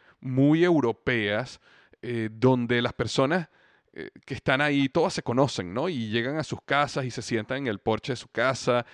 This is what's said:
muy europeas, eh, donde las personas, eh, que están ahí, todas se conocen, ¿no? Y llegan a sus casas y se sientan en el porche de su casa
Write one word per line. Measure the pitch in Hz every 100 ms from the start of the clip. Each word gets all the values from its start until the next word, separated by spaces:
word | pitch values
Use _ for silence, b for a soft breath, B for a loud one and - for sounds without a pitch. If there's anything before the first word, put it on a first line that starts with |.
| b b
muy | 131 131 143 160
europeas, | 175 160 120 107 - 120 104 104 127 - b b b _
eh, | 120 117 110
donde | 110 127 127 120 123
las | 120
personas, | - 117 - 135 180 156 b b b _
eh, | - - -
que | -
están | 120 - 131
ahí, | 147 139 139
todas | 170 180
se | -
conocen, | - 120 139 - 90
¿no? | 107 180
Y | 135 110
llegan | 113 120 156
a |
sus | 143 -
casas | - 143 143 151
y | 127
se | 120
sientan | - 117 107 147
en | 135
el | 101
porche | - 107 -
de | 123
su | -
casa | - 127 120 - 123 120